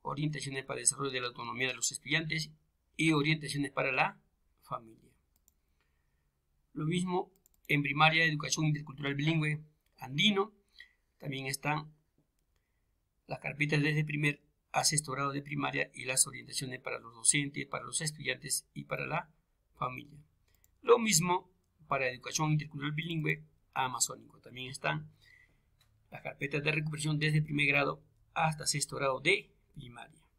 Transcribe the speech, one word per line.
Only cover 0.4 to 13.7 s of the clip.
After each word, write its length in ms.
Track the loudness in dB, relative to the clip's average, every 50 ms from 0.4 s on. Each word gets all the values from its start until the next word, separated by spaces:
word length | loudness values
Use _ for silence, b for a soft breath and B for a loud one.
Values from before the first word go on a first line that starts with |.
| -6 -6 -6 -6 -6
para 140 | -6 -8 0
el 60 | 0
desarrollo 260 | 0 0 2 -4 -2
de 100 | -2 -2
la 80 | -4 -4
autonomía 400 | -6 -6 -8 -8 -2 0 0 -2
de 60 | 0
los 160 | -2 -4 -4
estudiantes 600 | -4 -6 _ 0 0 0 0 0 -4 -4 -4 -6 -12 _ _ _ _ _ _ _ _
y 160 | 2 4 4
orientaciones 600 | 4 4 4 4 2 2 0 -4 -2 -2 -2 -2
para 180 | -2 -2 0 0
la 280 | 2 2 0 0 -2 -10 _ _ _ _ _ _ _ _
familia. 500 | _ -10 -10 -10 -10 -16 -20 -20 -20 -20 _ _ _ _ _ _ _ _ _ _ _ _ _ _ _ _ _ _ _ _ _ _ _ _ _ _ _ _ _ _ _ _
Lo 120 | _ -4 -2
mismo 480 | 0 2 0 2 2 0 0 -2 -4 _ _ _ _ _ _ _ 0
en 140 | 2 2
primaria, 420 | 2 0 4 6 6 6 8 6 4
educación 420 | 4 4 0 -2 -2 0 2 2
intercultural 480 | 2 2 0 -4 -10 -10 -4 -2 -2 0
bilingüe 480 | 2 2 4 4 4 2 2 0 -2 -6 -14 _ _ _ _ _ _
andino, 540 | -12 -4 0 4 4 4 6 4 0 0 _ _ B B B B B B B B B B _ _
también 280 | -8 -6 -6 -4 -4
están 480 | -6 -6 -2 -2 -2 -2 -2 -4 -10 -18 _ _ _ _ _ _ _ _ _ _ _ _ _ _ _ _ _ _ _ _ _ _ _ _ _ _ -10
las 100 | -10 -8
carpetas 420 | -6 -8 -2 -2 0 2